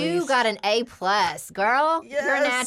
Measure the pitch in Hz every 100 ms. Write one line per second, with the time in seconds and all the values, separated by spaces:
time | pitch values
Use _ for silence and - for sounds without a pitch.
0 | 320 349 277 247 220 208 202 233 240 -
1 | - - 175 147 - - 208 262 311 330
2 | 226 277 277 277 285 247